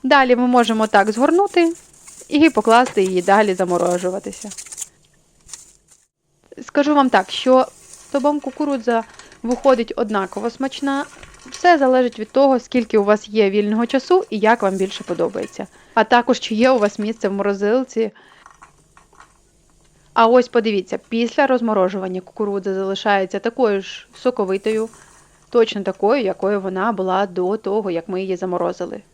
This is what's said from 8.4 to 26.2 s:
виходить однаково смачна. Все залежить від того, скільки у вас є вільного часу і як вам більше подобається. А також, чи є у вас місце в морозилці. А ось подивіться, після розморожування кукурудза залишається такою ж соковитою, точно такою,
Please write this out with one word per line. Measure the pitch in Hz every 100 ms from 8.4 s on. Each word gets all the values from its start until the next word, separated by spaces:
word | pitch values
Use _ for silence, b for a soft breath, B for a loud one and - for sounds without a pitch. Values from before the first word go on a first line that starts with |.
| 269 - 294 277 226 233 220 B B B
виходить | 226 247 277 254 226
однаково | - 214 208 185 208 233
смачна. | - 269 - 277 277 277 - - - 254
Все | - 359 330
залежить | 262 254 247 226
від | 214
того, | 262 277 254
скільки | - 254 226 220
у |
вас | 202 214 -
є | 214 202
вільного | 208 208 214
часу | 233 269 - 359 -
і | 220
як | 220 233
вам | 196
більше | 190 190 -
подобається. | - 170 170 190 - - 190 b b
А | -
також, | 208 240 240 247
чи | -
є | 214 254
у | 254
вас | 208 -
місце | 208 220 196
в |
морозилці. | 196 202 196 202 247 254 226 220 b b b - _ - _ _ _ _ _ - _ _ _ _ _ _ _ _
А | - 226
ось | 247 240
подивіться, | 240 220 202 185 190 _
після | 226 233 - 277
розморожування | 254 226 208 185 190 185 185
кукурудза | 180 - 208 202 190
залишається | 190 190 196 214 202 190 202
такою | 226 233 233 196
ж | 185 - -
соковитою, | - 254 247 190 196 214 220 226 b b b b b _
точно | 240 220 208
такою, | 190 185 202 277